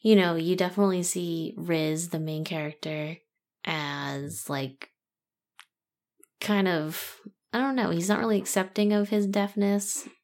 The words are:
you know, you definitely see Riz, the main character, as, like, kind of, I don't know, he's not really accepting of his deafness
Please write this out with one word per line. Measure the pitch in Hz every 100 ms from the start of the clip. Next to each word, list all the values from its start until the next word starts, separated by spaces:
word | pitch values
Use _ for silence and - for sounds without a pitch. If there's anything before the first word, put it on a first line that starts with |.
you | 220 214
know, | 180 165
you | 165 180
definitely | 180 185 202 185
see | 175 - 175 165 160 -
Riz, | 170 165 156 156 170
the | 165
main | 160 156
character, | 160 160 151 151 160 156 151 165 _ _ _ _ -
as, | 160 147 143 139 139 143 - -
like, | 143 135 135 - _ _ _ _ _ _ _ - _ _ _ _ _ _ _
kind | - 208 190
of, | 175 156 165 - - - _ _
I | 226
don't | 262 262
know, | 196
he's | 170 180
not | 208
really | 226 208
accepting | 196 - 190 - 208
of | 208 202
his | 214 202
deafness | 196 202 208 202 202 202 - - -